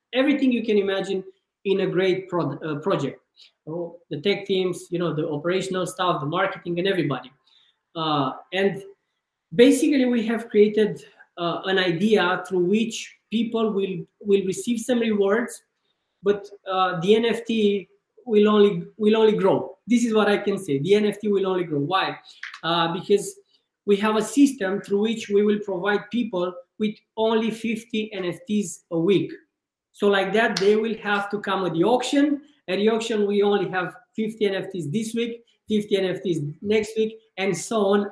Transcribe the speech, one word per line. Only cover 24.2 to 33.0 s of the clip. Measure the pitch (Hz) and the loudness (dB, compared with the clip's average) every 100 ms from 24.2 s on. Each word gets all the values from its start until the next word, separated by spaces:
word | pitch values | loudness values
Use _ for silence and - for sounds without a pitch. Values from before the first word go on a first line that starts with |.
system | 214 285 277 - 190 202 | 0 4 4 4 -4 -4
through | - 202 | -2 0
which | 220 226 - | 0 -2 0
we | 202 | 2
will | 208 208 | 4 2
provide | 202 180 196 202 - | -2 -4 -2 -2 -2
people | 233 233 180 180 175 - - | -4 -4 -4 -4 -6 -14 -4
with | 214 - _ - | -4 -4 _ -2
only | 220 226 226 | 0 2 0
fifty | - 226 214 - 220 214 | -4 -4 -6 -6 -6 -6
N | 196 180 | -6 -6
F | 170 - | -6 -4
Ts | 208 175 - - | -4 -4 -8 -6
a | 165 | -2
week. | 170 175 151 - _ _ _ _ _ | 2 2 0 -10 _ _ _ _ _
So | - 202 | -2 2
like | 196 190 | 2 2
that, | 208 233 180 | 2 2 2
they | 196 220 | 2 2
will | 226 208 | 0 -4
have | 202 202 - | -2 -2 -2
to | 202 | -6
come | 202 190 175 | -4 -2 -2
at | |
the | 160 | 0
auction. | 196 247 - 285 294 285 - _ - | 2 2 2 2 2 0 -8 _ -6
At | 196 | 0
the | 214 | 2
auction, | 226 | 0